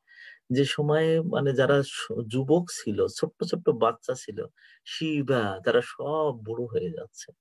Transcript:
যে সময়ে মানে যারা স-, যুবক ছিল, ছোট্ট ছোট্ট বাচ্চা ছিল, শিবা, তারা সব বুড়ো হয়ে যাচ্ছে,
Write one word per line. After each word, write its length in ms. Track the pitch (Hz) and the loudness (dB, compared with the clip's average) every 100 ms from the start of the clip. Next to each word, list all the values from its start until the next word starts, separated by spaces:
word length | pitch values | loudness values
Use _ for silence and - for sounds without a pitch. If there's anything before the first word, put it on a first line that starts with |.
| _ - - - - | _ -20 -20 -14 -2
যে 140 | 123 | 2
সময়ে 460 | 139 - 147 151 160 165 | 2 2 2 4 4 2
মানে 280 | 160 - 139 | 2 0 2
যারা 220 | 127 131 143 | 4 4 4
স-, 360 | 139 - - 113 110 | 2 -6 -8 -6 -4
যুবক 380 | 127 135 165 175 | -2 4 2 2
ছিল, 280 | - - 98 92 | -6 -4 0 0
ছোট্ট 300 | - - - | -2 -6 -4
ছোট্ট 220 | - - - | -4 -2 0
বাচ্চা 440 | 120 113 113 - | 2 2 0 -6
ছিল, 240 | 127 - 104 - _ - _ - | -8 -8 -10 -10 _ -20 _ -14
শিবা, 560 | - 160 151 131 127 104 95 | -6 -2 0 2 2 0 -2
তারা 200 | 120 117 | 2 2
সব 460 | - - 139 156 151 120 | 2 -4 -4 0 0 -2
বুড়ো 240 | 110 117 120 | -6 -6 -4
হয়ে 240 | 104 90 | -4 -4
যাচ্ছে, 380 | - - - - - | -8 -12 -16 -20 -20